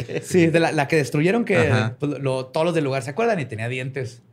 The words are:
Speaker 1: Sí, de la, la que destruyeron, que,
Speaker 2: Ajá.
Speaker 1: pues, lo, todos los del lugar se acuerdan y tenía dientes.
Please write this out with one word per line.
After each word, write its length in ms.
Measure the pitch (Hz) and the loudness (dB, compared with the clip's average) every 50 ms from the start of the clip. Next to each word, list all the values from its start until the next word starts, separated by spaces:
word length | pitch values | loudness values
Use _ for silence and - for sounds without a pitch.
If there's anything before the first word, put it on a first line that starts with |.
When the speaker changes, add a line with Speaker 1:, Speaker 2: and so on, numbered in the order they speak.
| - - - - - | -6 -6 -6 -8 -4
Speaker 1:
Sí, 240 | - - 185 165 165 | 0 4 4 4 6
de 120 | 151 170 | 4 4
la, 120 | 165 156 | 2 2
la 160 | - 156 143 143 | 2 0 0 2
que 100 | 165 160 | 2 2
destruyeron, 480 | 139 - - 147 151 175 202 233 233 | 2 2 0 0 2 2 2 2 0
que, 240 | - 196 170 160 147 | 2 2 2 4 4
Speaker 2:
Ajá. 260 | 127 110 110 110 117 - | 4 2 2 0 -4 -4
Speaker 1:
pues, 200 | 151 147 147 131 | -6 -6 -4 -4
lo, 280 | 139 135 131 131 131 127 | -4 -2 -2 -4 -6 -4
todos 180 | - 160 160 | -2 0 0
los 100 | 175 170 | 2 2
del 80 | 165 147 | 0 0
lugar 200 | 135 135 135 117 | 0 -2 -4 -4
se 80 | 147 | -4
acuerdan 280 | 143 214 226 233 220 180 | -4 -2 0 0 0 -2
y 60 | 135 | -4
tenía 220 | 120 120 107 113 120 | -6 -6 -6 -6 -6
dientes. 520 | 127 127 127 139 135 143 127 113 - - - _ | -6 -6 -6 -6 -6 -6 -8 -8 -10 -16 -20 _